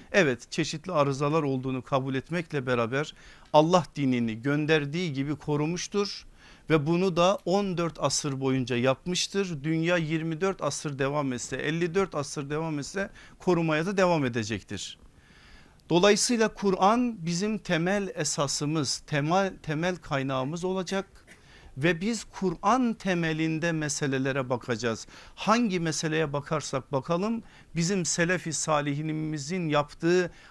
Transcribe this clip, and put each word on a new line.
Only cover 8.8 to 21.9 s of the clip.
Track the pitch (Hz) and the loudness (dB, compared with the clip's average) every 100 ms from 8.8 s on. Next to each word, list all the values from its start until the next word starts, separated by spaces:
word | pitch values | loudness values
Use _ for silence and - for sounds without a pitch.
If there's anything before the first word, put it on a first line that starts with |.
| 127 131 - 180 - 196 190 156 | 2 0 -2 -2 -2 -2 -4 -4
Dünya | 147 160 165 175 | -2 0 2 2
yirmi | 156 160 165 160 | 0 -2 -2 -2
dört | 190 185 | -2 -2
asır | 147 - 156 135 | -4 -4 -6 -2
devam | 139 147 139 | 0 0 -2
etse, | 123 - 131 | -4 -6 -4
elli | 135 160 175 | -2 0 0
dört | 180 185 | 0 0
asır | 156 139 - 139 | -2 -6 -6 -4
devam | 147 165 147 | -4 -2 -4
etse | 131 196 196 - - - | -6 -6 -6 -8 -20 -6
korumaya | - 170 165 151 165 | 2 2 4 2 0
da | 190 | 2
devam | 185 165 | 4 4
edecektir. | 131 120 107 107 - 101 - - - - - - - - - - - | 2 0 -2 -4 -6 -10 -10 -14 -20 -20 -20 -20 -20 -20 -20 -16 0
Dolayısıyla | 165 202 208 - 240 214 | 6 6 6 4 2 2
Kur'an | 214 202 190 190 233 247 220 160 | 2 0 4 4 4 0 -4 -4
bizim | 175 208 214 | -2 -2 -4
temel | - 170 170 202 196 | 0 0 2 0 -2
esasımız, | - 151 - 139 - 147 160 127 - - | -4 -4 0 -2 -2 -2 -2 -2 -4 -4
temel, | 151 151 180 196 185 | -2 2 2 2 -4
temel | - 151 175 180 | -6 -2 -2 -4
kaynağımız | - 139 135 131 131 170 | -4 -2 -2 -2 -2 -4
olacak. | 185 190 180 190 190 - - - - - - - | -4 -4 -2 -4 -6 -12 -20 -20 -20 -20 -18 -2
Ve | 156 | 0